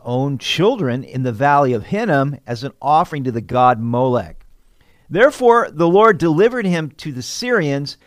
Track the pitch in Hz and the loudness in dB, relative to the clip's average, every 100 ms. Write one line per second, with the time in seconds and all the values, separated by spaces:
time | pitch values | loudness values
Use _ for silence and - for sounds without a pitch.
0 | 120 123 139 135 - 151 196 262 139 123 | -8 -4 -4 -6 -6 0 0 0 -4 -4
1 | - 131 127 107 143 143 139 117 - 202 | -6 -6 -4 0 2 4 2 0 -4 -4
2 | 226 143 139 143 - 117 135 - 135 151 | 0 0 0 -6 -10 -10 -10 -8 0 0
3 | 175 151 127 113 - 123 127 117 117 120 | 0 -4 -6 -6 -4 2 2 2 -2 0
4 | 131 123 85 - - _ _ _ _ _ | 0 0 -4 -16 -20 _ _ _ _ _
5 | _ 175 269 - 247 233 208 151 170 190 | _ 2 2 4 4 4 2 0 2 6
6 | 220 185 165 151 226 247 190 175 151 - | 4 4 0 2 2 2 -2 -2 -6 -12
7 | 160 127 120 - 247 233 151 139 143 - | -12 -10 -12 -8 -2 -2 0 -4 -6 -14